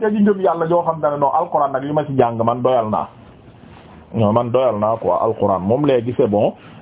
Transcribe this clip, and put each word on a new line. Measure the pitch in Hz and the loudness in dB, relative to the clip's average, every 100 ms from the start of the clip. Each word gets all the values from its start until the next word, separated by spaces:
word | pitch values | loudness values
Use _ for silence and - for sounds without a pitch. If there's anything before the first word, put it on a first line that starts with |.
aji | 214 214 | -2 2
ngëm | 208 196 | 2 2
Yàlla | 185 165 160 | 0 0 0
joo | 175 | 0
xam | 170 165 | 0 -2
ne, | 151 143 | -2 0
non, | 139 | 0
Alquran | 156 175 160 139 | 0 -2 0 0
nag | 135 | -2
li | 139 | -2
ma | 151 143 | -4 -2
ci | 135 | 0
jàng | 120 117 | 0 0
man | 117 123 | -2 0
doyal | 127 127 107 | 0 0 0
naa. | 92 - - - - - - - - - - - 87 | -4 -6 -12 -20 -20 -20 -20 -20 -20 -20 -20 -10 0
Non, | 104 | 2
man | 117 123 | 2 2
doyal | 123 131 104 | 0 0 0
naa | 107 113 | -2 -2
quoi, | 90 87 | -2 0
Alquran | 113 107 101 92 | 0 0 0 0
moom | 92 127 147 | 0 0 2
léegi | 127 117 - | 0 0 0
c'est | 120 | 0
bon, | 104 143 - - - | 2 0 -2 -14 -12